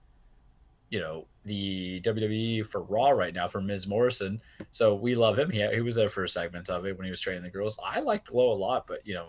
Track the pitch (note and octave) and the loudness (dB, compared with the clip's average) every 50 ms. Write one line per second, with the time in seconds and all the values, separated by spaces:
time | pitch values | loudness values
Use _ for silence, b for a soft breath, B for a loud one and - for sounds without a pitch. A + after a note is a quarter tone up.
0 | _ _ _ _ - - - _ _ - - _ - _ _ _ _ - - G#2 | _ _ _ _ -20 -20 -20 _ _ -20 -20 _ -20 _ _ _ _ -6 -6 -4
1 | E2+ D#2 D#2 E2 - _ _ _ - G2+ G#2 G2+ G2 G2 F#2+ F#2+ F#2 F2+ F#2 F#2 | -4 -4 -6 -8 -10 _ _ _ -10 -6 -4 -4 -4 -4 -4 -4 -4 -6 -6 -2
2 | F2+ A2+ A2 A2 A2 G#2+ G#2+ A2 A2+ A2+ A2+ A2 G#2+ G#2+ - G2+ E2+ E2 F#2+ A2 | 0 0 0 2 0 0 0 0 0 0 0 -2 -2 -4 -4 -6 -4 -2 0 4
3 | B2 C#3 C#3+ A#2+ F#2 F2 E2+ F2+ F2 E2+ - G#2 F#2+ G2 G2+ G2 F#2 G2 G2 G#2+ | 6 6 6 4 2 0 0 -2 -2 -2 -2 -2 -2 -2 -2 -4 -4 -2 0 2
4 | B2 B2 A#2 - G2+ F#2+ G2+ A2 B B B B B B - - A#2 A2 G2+ G2 | 2 2 2 0 -2 -4 -4 -6 B B B B B B -2 4 4 4 4 4
5 | A2 A#2+ B2 A#2 A#2 A2 G#2 A2+ D3 E3+ A#2 G#2+ G#2 G#2 G#2+ A2+ A#2+ A#2+ A#2 A2+ | 2 0 2 4 4 4 6 4 2 2 2 0 2 2 2 0 0 0 2 2
6 | A2 G2+ - G2+ F#2 E2+ - F2 F2 E2+ F2 F2 E2+ - F#2 F2+ F2+ G2 F#2+ F#2 | 2 2 2 -2 -2 -2 -2 -2 -4 -4 -6 -8 -6 -4 -4 -4 -2 -4 -6 -6
7 | F#2 F#2 F#2 F2 - F#2+ F#2 F2+ F2 F2+ F#2 G2 G2+ G#2+ G#2+ - - - B2 G#3+ | -6 -8 -6 -6 -4 -4 -6 -6 -6 -8 -6 -4 -4 -4 -4 -4 -6 -4 -2 -2
8 | D#4 C4+ B2 - - - - A#2+ B2+ B2 A2 G2 F#2+ G2+ B2+ B2 - - F2+ D2 | 0 0 0 -2 -2 -2 2 4 4 4 4 2 0 0 0 0 -2 -4 -10 -10
9 | - G#2 F#2+ F2 E2+ | -8 -6 -8 -8 -8